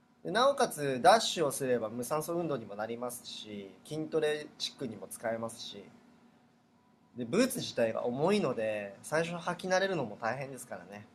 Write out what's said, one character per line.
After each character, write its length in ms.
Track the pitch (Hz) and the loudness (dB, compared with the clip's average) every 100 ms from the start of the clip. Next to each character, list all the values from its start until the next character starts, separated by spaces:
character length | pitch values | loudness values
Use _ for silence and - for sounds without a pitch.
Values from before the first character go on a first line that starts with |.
| _ _ | _ _
で、 80 | 156 | -2
な 200 | 196 269 | 4 4
お 40 | |
か 140 | 277 240 | 6 2
つ、 320 | 151 143 127 | 2 -2 6
ダ 160 | 160 226 | 10 10
ッ 40 | |
シ 200 | - - | 6 2
ュ 60 | 147 | 0
を 40 | |
す 160 | - 131 | 0 2
れ 120 | 123 | 2
ば 100 | 110 | 0
無 160 | 120 | -4
酸 180 | 120 151 | -2 -2
素 120 | 156 | 0
運 120 | 170 170 | -2 -2
動 120 | 135 | -4
に 80 | 104 | -6
も 80 | |
な 100 | 101 | -6
り 140 | 110 117 | -6 -4
ま 120 | 123 | -6
す 160 | 120 - | -8 -12
し、 480 | - 107 104 98 92 - | -14 -10 -10 -10 -16 -10
筋 140 | 151 156 | -6 -2
ト 120 | 160 | 0
レ 280 | 151 151 151 - | 0 -2 -6 -8
チ 140 | - | -8
ッ 60 | - | -6
ク 80 | 131 | -8
に 80 | |
も 120 | 104 92 | -8 -12
使 180 | - 117 | -6 -4
え 60 | 113 | -4
ま 100 | 113 | -6
す 140 | - | -8
し、 200 | - 101 - - - - - _ _ _ _ _ _ _ _ 117 | -14 -14 -18 -20 -20 -20 -20 _ _ _ _ _ _ _ _ -10
で、 80 | |
ブ 140 | 117 170 | -2 2
ー 100 | 262 | 2
ツ 120 | - | 0
自 140 | - | -6
体 200 | - 113 | 0 0
が 100 | 110 | 2
重 300 | 117 127 165 | -2 0 2
い 60 | 208 | 2
の 140 | 143 | 2
で、 440 | 113 110 107 101 98 | 0 -2 -2 -6 -12
最 240 | - 156 | -4 -2
初 100 | 165 175 | -2 -4
履 200 | 175 170 | -6 -6
き 120 | 185 | 0
慣 120 | 185 | 2
れ 80 | 190 | 2
る 80 | 175 | 0
の 80 | |
も 140 | 120 101 | -2 -4
大 160 | 113 131 | -4 -4
変 140 | 135 | -6
で 80 | 131 | -10
す 80 | - | -12
か 100 | 101 | -14
ら 80 | |
ね。 220 | 90 101 104 | -12 -16 -18